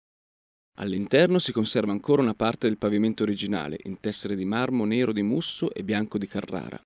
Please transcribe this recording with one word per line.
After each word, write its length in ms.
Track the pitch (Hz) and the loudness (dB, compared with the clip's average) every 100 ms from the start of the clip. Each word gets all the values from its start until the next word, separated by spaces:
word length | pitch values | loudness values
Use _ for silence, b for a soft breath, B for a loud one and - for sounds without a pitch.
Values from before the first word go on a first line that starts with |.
| _ _ _ _ _ _ _ - | _ _ _ _ _ _ _ -8
All'interno 600 | 101 92 101 135 175 180 | -4 -2 4 6 6 4
si 120 | - | 2
conserva 400 | 113 107 120 104 | 0 0 0 0
ancora 300 | 101 - 143 | -2 2 4
una 140 | 123 107 | 4 2
parte 320 | 113 113 117 | 0 2 0
del 100 | 107 | 0
pavimento 460 | 104 104 110 107 | 0 2 2 2
originale, 560 | 104 101 101 98 73 80 - | 0 0 -2 -4 -4 -8 -10
in 140 | 95 | -8
tessere 360 | 107 - 101 101 | -6 -6 -4 -4
di 100 | 95 | -2
marmo 400 | 110 127 127 107 | -2 0 0 0
nero 260 | 117 123 | 2 2
di 120 | 107 | 0
Musso 500 | 101 147 - - 165 | 0 0 -2 -4 -4
e 100 | - | -4
bianco 360 | 95 104 107 104 | -2 -2 0 -4
di 80 | 98 | -4
Carrara, 520 | 98 - 90 62 - | -6 -6 -8 -8 -14